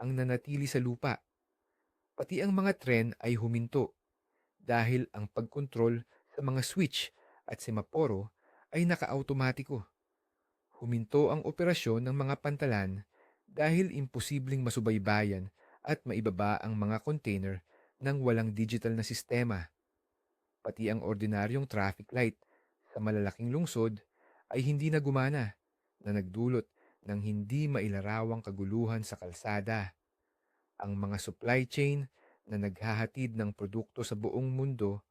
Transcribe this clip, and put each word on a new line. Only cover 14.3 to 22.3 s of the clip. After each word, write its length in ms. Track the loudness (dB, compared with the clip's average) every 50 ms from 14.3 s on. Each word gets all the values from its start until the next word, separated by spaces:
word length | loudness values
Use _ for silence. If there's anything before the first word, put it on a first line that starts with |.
| -2 -2 -2 -2 -2 0 0
masubaybayan 880 | 0 0 0 2 4 2 4 4 4 4 4 4 2 0 -2 -4 -8 -10 _ _ -20 -20 -10 -4
at 160 | -2 -2 -2 -2
maibaba 560 | -4 -2 0 0 0 2 2 2 2 2 0
ang 160 | 0 -2 -2
mga 240 | 0 0 0 0 -2 -2
container 560 | -2 -4 -2 0 0 0 0 0 -2 -4 -6 -8 _ _ -20 _ _ _ -6 -2
nang 160 | -2 0 2
walang 320 | 4 4 4 4 2 2
digital 480 | 0 0 0 0 0 0 0 0 0 0
na 80 | 0
sistema. 640 | -2 -4 -6 -4 0 0 2 2 2 0 -2 -4 -8 _ _ _ _ _ _ _ _ _ _ _ _ _ _ _ _ _ _ -10
Pati 260 | -8 -6 -2 0 0
ang 140 | 0 0 0
ordinaryong 640 | -2 -2 0 0 0 0 2 0 0 0 -2 -4 -2
traffic 400 | 0 0 2 0 0 -4 -8 -6
light 300 | 0 2 2 2